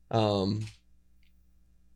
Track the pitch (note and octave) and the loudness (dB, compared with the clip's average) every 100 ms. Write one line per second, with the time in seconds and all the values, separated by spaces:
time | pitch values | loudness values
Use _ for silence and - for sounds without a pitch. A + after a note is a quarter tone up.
0 | - A2+ G#2+ G2+ F#2+ G#2+ G#2+ - _ - | -4 0 2 2 0 -2 -6 -14 _ -20
1 | - - - - - - - - - | -20 -20 -20 -20 -20 -20 -20 -20 -20